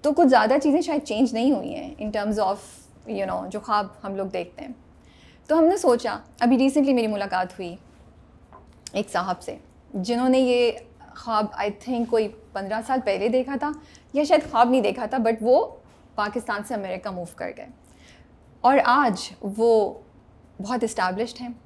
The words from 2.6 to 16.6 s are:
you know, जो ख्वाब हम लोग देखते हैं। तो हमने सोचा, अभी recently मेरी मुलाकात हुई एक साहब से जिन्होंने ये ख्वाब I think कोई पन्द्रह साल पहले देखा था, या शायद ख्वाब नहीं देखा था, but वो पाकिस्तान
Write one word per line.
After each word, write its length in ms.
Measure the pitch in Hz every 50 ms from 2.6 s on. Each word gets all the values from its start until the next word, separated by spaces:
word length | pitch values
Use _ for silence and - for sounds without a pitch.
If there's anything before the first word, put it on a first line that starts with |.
| - - - - - - - - - 226
you 200 | 220 196 196 190
know, 180 | 185 180 190
जो 120 | 190 190 214
ख्वाब 380 | 208 - 208 208 202 202 - - -
हम 120 | 196 196
लोग 160 | 190 190 190
देखते 300 | 190 180 175 175 - -
हैं। 140 | - 269 247 - - - - - - - - - - - - - _ -
तो 60 | 302
हमने 220 | 330 320 330 381
सोचा, 440 | 381 - 302 240 240 240 226 208 208 - - - -
अभी 160 | 247 240 262
recently 360 | 233 269 269 269 302 277 269 269
मेरी 120 | 247 226
मुलाकात 500 | 214 214 202 196 196 185 185 185 185 -
हुई 220 | - 190 170 180 190 - - _ - - - _ - - _ _ - - _ - - - - - - _ - -
एक 140 | 190 208 -
साहब 300 | - 240 214 190 180 -
से 200 | - - - - - - _ - _ _ -
जिन्होंने 440 | 202 185 202 240 240 254 262 254 262
ये 460 | 262 247 247 240 240 233 - - - - - _ - - -
ख्वाब 340 | - - 233 226 214 214 208
I 200 | - - 208 208
think 380 | 208 - - 247 254 233 240 233
कोई 180 | 233 226 220
पन्द्रह 540 | 202 - - - - - 196 196 190 214 220
साल 180 | 220 - 269 262
पहले 300 | 240 208 196 185 196 240
देखा 280 | 233 254 254 262 277
था, 240 | 262 285 294 302 302 - - - - _ _ -
या 80 | 277 302
शायद 180 | 294 349 302 - -
ख्वाब 200 | - 226 240 240
नहीं 100 | 254 262
देखा 260 | 208 208 - 247 233
था, 100 | 214 269
but 180 | 269 226 226 233 220
वो 400 | 214 233 254 311 440 - - - _ - - _ _ - _
पाकिस्तान 460 | - 208 208 208 240 220 - 208 202